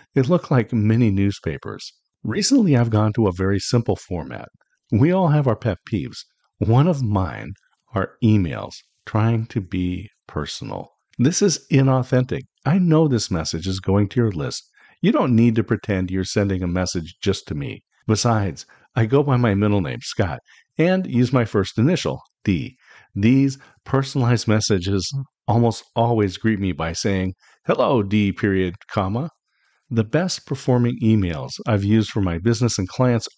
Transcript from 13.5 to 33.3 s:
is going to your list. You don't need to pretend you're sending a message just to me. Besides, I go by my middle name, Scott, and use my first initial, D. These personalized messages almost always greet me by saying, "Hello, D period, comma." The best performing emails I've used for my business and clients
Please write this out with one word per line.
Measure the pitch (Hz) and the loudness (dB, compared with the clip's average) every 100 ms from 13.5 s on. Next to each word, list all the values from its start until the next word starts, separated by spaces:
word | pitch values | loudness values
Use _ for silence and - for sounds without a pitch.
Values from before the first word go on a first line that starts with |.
| - 90 | -6 -4
is | 95 | -4
going | - 101 101 | 0 2 2
to | 123 | 0
your | 113 | 0
list. | 87 67 - - _ _ _ | -2 -6 -10 -16 _ _ _
You | 175 | 0
don't | 294 156 113 | 2 4 4
need | 117 | 4
to | 113 | 2
pretend | 113 110 - 98 90 | 0 -2 -2 -2 -2
you're | 95 | -4
sending | 92 110 98 92 | -2 -2 0 -2
a | 90 | -2
message | 90 90 90 82 - | -2 -2 -4 -8 -6
just | 101 92 - | -4 -4 -4
to | |
me. | 76 67 104 _ _ - | -8 -8 -10 _ _ -2
Besides, | 110 120 110 98 71 - _ _ - | 0 2 0 -2 -6 -16 _ _ -2
I | 113 | 2
go | 139 | 2
by | 143 123 | 2 2
my | 120 | 2
middle | 98 104 104 | 2 2 2
name, | 76 62 | -2 -6
Scott, | - - 92 69 _ - _ - | -8 -4 -4 -4 _ -20 _ -2
and | 165 185 180 | 0 0 0
use | 123 123 | 0 2
my | 127 | 0
first | 113 104 92 - | 0 0 0 0
initial, | 131 185 - 65 _ _ | 0 0 -4 -8 _ _
D. | - 87 58 - _ - _ | -2 -2 -4 -14 _ -20 _
These | 101 107 135 139 135 - _ | 0 4 4 2 -2 -16 _
personalized | - 135 135 139 120 120 - | -4 -2 0 0 2 2 2
messages | 107 - 98 90 98 90 139 135 _ - | 0 2 0 0 -2 -2 -8 -10 _ -2
almost | 110 117 - - | 2 2 0 -6
always | - 117 113 101 90 | -2 0 2 0 -2
greet | 113 104 | -4 -2
me | 98 | -4
by | 73 82 | -4 -6
saying, | 82 107 98 92 95 _ _ | -4 -2 -2 -2 -6 _ _
"Hello, | - - 120 131 | -4 0 2 2
D | 95 107 101 | 2 2 0
period, | 90 107 95 92 87 - | 0 0 0 -2 -4 -8
comma." | - 95 110 165 _ _ _ _ _ - | -4 -2 -4 -6 _ _ _ _ _ -6
The | 113 | -4
best | 107 151 180 - - | 0 0 -2 -6 -10
performing | 139 - 123 120 123 | -6 0 2 2 0
emails | 110 110 90 76 - - | 2 2 2 -4 -10 -8
I've | - 104 | -2 0
used | 101 110 104 | 2 2 2
for | 113 | -2
my | 92 85 | -2 0
business | 104 110 120 - | 0 0 0 -2
and | 92 | -4
clients | - 127 117 - | 0 0 0 -4